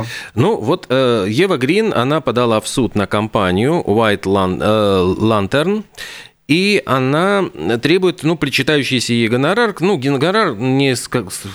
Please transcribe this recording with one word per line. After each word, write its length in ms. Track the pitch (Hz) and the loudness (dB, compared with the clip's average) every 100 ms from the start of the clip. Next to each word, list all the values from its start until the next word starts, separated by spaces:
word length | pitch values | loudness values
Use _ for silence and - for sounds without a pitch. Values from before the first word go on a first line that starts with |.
| 117 - - 107 | -4 -10 -6 0
Ну, 200 | 170 226 | 0 0
вот, 300 | 107 185 - | -2 -4 0
э, 360 | 131 127 117 95 | 0 2 2 0
Ева 300 | 113 190 151 | 2 0 2
Грин, 360 | 127 190 220 | 0 0 0
она 280 | - 127 151 | 0 0 0
подала 380 | 131 117 120 110 | 0 0 2 0
в 60 | - | 0
суд 280 | - 113 104 | -2 0 0
на 100 | 98 | -2
компанию 800 | 104 107 113 92 92 127 170 - | -2 -2 0 0 2 2 0 0
White 360 | 104 113 101 | 2 2 0
Lan-, 360 | 95 98 92 92 | 0 0 0 0
э, 540 | 90 110 104 95 90 95 | 0 2 2 2 2 2
Lantern, 640 | 110 110 98 139 165 214 202 - - - - _ - | 0 0 0 -2 0 -2 -6 -16 -18 -18 -20 _ -2
и 340 | 165 196 202 - | 0 2 0 0
она 640 | 131 131 147 190 202 180 - 82 117 | -2 0 0 0 0 -2 -4 -4 -2
требует, 420 | 147 185 185 - | 2 2 0 0
ну, 140 | 151 170 | -2 -2
причитающийся 760 | 139 135 147 151 123 127 - | -2 -2 0 0 0 -2 0
ей 140 | 117 113 | 0 2
гонорар, 480 | 123 143 208 233 180 | 0 0 0 -2 0
ну, 160 | 175 175 | 0 0
гонорар 580 | 135 139 160 208 196 104 | 0 0 0 0 -2 -2
не 400 | 127 135 139 123 | 0 2 2 0
с-, 140 | - | -2
как 220 | 123 90 | -6 -6
с-, 120 | - 98 | -10 -12